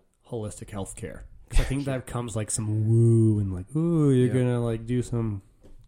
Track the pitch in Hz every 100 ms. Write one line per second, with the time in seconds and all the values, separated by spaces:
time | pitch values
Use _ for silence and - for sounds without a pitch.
0 | _ _ _ 117 107 - - 104 - -
1 | - - - - - - - 135 139 131
2 | - 120 120 110 107 - 107 107 110 117
3 | 117 113 110 104 98 90 - 156 170 165
4 | 143 127 123 127 123 120 117 113 113 123
5 | 113 117 113 98 - _ - -